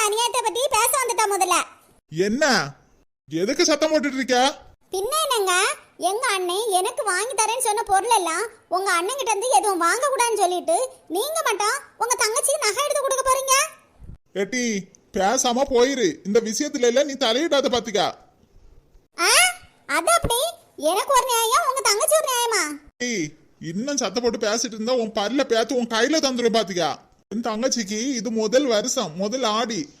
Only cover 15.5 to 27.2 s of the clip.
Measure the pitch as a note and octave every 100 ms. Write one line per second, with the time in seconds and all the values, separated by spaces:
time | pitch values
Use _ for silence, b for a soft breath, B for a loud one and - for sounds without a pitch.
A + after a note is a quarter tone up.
15.5 | A#3+ C#4 A#3+ C4 C4 F#3 - F#3+ A3+ G#3+
16.5 | A3 D4 C#4+ A#3+ B3 D4 C4+ A#3 A#3+ E4
17.5 | C#4 C4 A#3+ A3+ G3 C3+ - _ _ _
18.5 | - - - _ - _ - F#4 C#5 F5+
19.5 | F5+ - _ - D4 F#4 E5+ C5+ A#4 E5
20.5 | E5 _ - D4 G4 C5+ C5 C5 A#4 A4+
21.5 | C#5+ D5 C5 A#4 G#4 C5+ D#5 D5+ A#4+ A#4+
22.5 | G4+ D4+ C#4+ - - B3 G#3+ D3 - _
23.5 | _ D#3 F3+ C#4 C#4+ G3+ G#3+ A#3 G#3+ G#3+
24.5 | A3+ A#3 A3 A3 B3+ G#3+ G#3+ G3+ C#4 C4+
25.5 | A3+ A3+ B3+ A#3 A3 C4 D#4 C#4 B3+ A#3
26.5 | A3 F#3+ F3 D#3 - - _